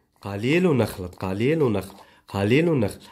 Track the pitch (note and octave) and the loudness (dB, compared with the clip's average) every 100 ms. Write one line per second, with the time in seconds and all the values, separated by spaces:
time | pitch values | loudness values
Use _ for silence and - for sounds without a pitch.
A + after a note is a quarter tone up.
0 | _ _ G2+ G2+ A#2 E3+ F3+ C3 G#2+ - | _ _ -10 -4 0 2 2 2 0 -4
1 | F2+ - F#2+ G2 B2 D#3+ C3 G2+ F#2 - | -12 -8 -6 -2 0 2 0 0 -6 -18
2 | - _ - G2+ G#2 B2+ E3+ D3 G2+ - | -20 _ -8 -2 2 2 2 0 -2 -4
3 | - | -16